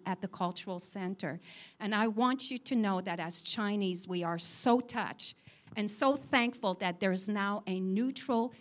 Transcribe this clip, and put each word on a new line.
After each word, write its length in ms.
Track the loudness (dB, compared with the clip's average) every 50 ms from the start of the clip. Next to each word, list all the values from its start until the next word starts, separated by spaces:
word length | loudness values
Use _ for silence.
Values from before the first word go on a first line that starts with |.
| -4
at 140 | -4 -4 -4
the 80 | -4 -8
cultural 500 | -4 -2 -2 -2 -2 -4 -8 -8 -8 -6
center. 640 | -6 -8 -8 -6 -6 -6 -6 -4 -6 -6 -6 -6 -10 -14 -18 -16 -18 -18 -14 _
And 160 | -4 0 2
I 140 | 2 2 2
want 420 | 4 4 4 4 4 2 -2 -4
you 80 | -6 -6
to 160 | -4 0 2
know 260 | 2 4 4 2 2 0
that 180 | -2 -4 -2
as 220 | -4 -6 -6 -8 -4
Chinese, 640 | -4 -2 0 0 0 2 2 2 0 0 -2 -4 -4
we 140 | -2 0 0
are 140 | 0 0 0
so 420 | 0 0 0 2 6 6 6 6
touched 540 | 4 0 -4 -4 -4 -4 -4 -8 -8 -10 -10 -12 _ -20 -20 -20 _ -12 -6
and 140 | -4 -2 -2
so 260 | 0 4 4 4 4
thankful 580 | 4 0 2 2 4 4 4 0 0 -2 -2 0
that 260 | 0 0 -2 0 2
there's 280 | 2 2 2 2 0 -2
now 340 | 0 0 0 0 0 -2 -2
a 140 | -2 -2 0
neutral 720 | 0 0 2 2 2 0 -2 -4 -2 0 2 2 2 0 -4 -10